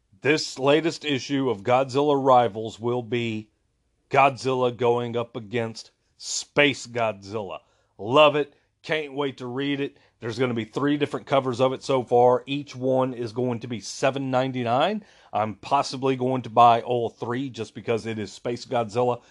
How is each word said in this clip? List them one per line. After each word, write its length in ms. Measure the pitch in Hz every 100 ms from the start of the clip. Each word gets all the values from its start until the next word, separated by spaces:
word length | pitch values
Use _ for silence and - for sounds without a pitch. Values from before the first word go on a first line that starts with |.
| _ _
This 360 | 131 151 - -
latest 460 | 139 156 160 -
issue 460 | 147 131 - 139 131
of 140 | 101
Godzilla 520 | 101 123 135 131 147 139
Rivals 640 | 135 123 120 107 110 101
will 240 | 117 123
be 460 | 110 120 117 110 107 _ _ _ _ _ _
Godzilla 680 | 139 139 120 127 127 123 117
going 420 | 120 120 120 117
up 180 | 117 127
against 560 | 101 117 113 110 - _ _ _
Space 680 | - - - 147 143 123 120
Godzilla. 720 | 120 113 101 95 107 92 78 _ _ _ -
Love 400 | 104 139 151 147
it. 160 | 143 _ _ _
Can't 320 | - 156 147
wait 240 | 135 143 127
to 100 | 123
read 340 | 127 139 139
it. 160 | 143 - _ _
There's 180 | 117 110
gonna 140 | 127
be 100 | 117
three 320 | 110 - 143 147
different 300 | 143 113 104
covers 320 | 135 131 117
of 140 | 131
it 100 | 131
so 180 | - 135
far. 420 | 113 120 123 123 135
Each 300 | 143 139 127
one 380 | 131 131 131
is 200 | 120 120
going 260 | 117 123 113
to 80 | 123
be 140 | 110
seven 500 | - - 139 139 135
ninety-nine. 720 | 127 131 127 117 127 175 214 - _ _
I'm 220 | 104 107 98
possibly 600 | - 139 - 135 135 135
going 280 | 127 131
to 60 | 117
buy 320 | 113 120 117
all 280 | 110 123 113
three 400 | - 113 123 139
just 260 | 113 107 120
because 300 | 110 113 110
it 120 | 110
is 140 | 95
Space 340 | - 123 120 113
Godzilla, 560 | 123 110 120 123 117 _